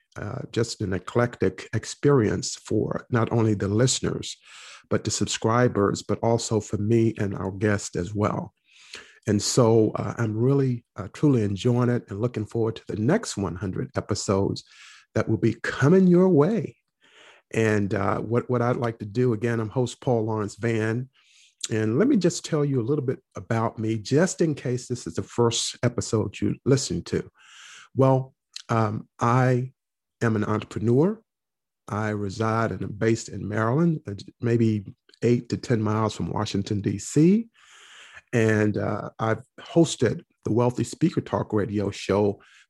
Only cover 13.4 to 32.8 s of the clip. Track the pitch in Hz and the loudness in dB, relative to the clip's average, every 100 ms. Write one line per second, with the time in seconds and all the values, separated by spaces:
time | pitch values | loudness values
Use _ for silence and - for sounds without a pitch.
13.4 | 95 90 98 - - - - 104 - 98 | -4 -4 -6 -6 -6 -6 -4 -4 0 0
14.4 | 98 - - - - - _ 113 - 107 | 0 -4 -10 -20 -20 -20 _ -4 0 0
15.4 | 110 - - - 135 190 185 175 190 156 | 0 -2 -6 2 4 6 6 6 6 4
16.4 | 156 226 - - _ _ _ _ - - | 4 0 -6 -12 _ _ _ _ -20 -20
17.4 | _ 117 110 107 101 104 98 - 107 117 | _ 0 2 2 0 0 -2 -2 -2 -2
18.4 | - 120 120 127 120 113 107 110 123 107 | 0 0 0 0 -4 -6 -6 0 0 0
19.4 | 117 117 110 131 120 - - 117 110 107 | 0 -2 -2 -2 -4 -2 0 0 0 -2
20.4 | 101 - 117 113 110 117 131 _ _ _ | -4 -4 -2 0 0 -2 -6 _ _ _
21.4 | _ _ - 110 110 123 247 247 170 - | _ _ -4 0 2 2 2 4 2 -2
22.4 | - 156 143 135 110 147 127 - _ - | -2 -2 0 0 0 -2 -2 -6 _ -14
23.4 | 98 113 113 - 110 110 98 135 185 - | -4 0 0 -2 -4 -4 0 2 2 2
24.4 | 165 143 127 123 - 120 - - - - | -2 -2 -4 -6 -6 -8 -6 -8 -4 0
25.4 | 117 113 - - 120 - - 110 101 - | 2 0 -4 -2 -2 -2 -2 -2 -2 -2
26.4 | 110 - - 131 - 85 - 82 - _ | -4 -2 2 2 0 -6 -4 -4 -6 _
27.4 | - - - - - 120 135 131 131 _ | -20 -20 -20 -20 -6 2 4 4 -2 _
28.4 | _ - - 117 107 107 - - 117 127 | _ -18 -2 0 0 -4 -10 -2 2 4
29.4 | 127 123 131 - _ _ _ _ 117 107 | 4 2 -2 -12 _ _ _ _ -2 0
30.4 | 104 104 - - 107 123 180 220 _ _ | -2 -4 -4 -4 0 2 2 -2 _ _
31.4 | _ _ _ _ - 104 107 104 101 90 | _ _ _ _ -8 -4 -4 -4 -6 -2
32.4 | 110 110 113 95 | 0 0 -2 -4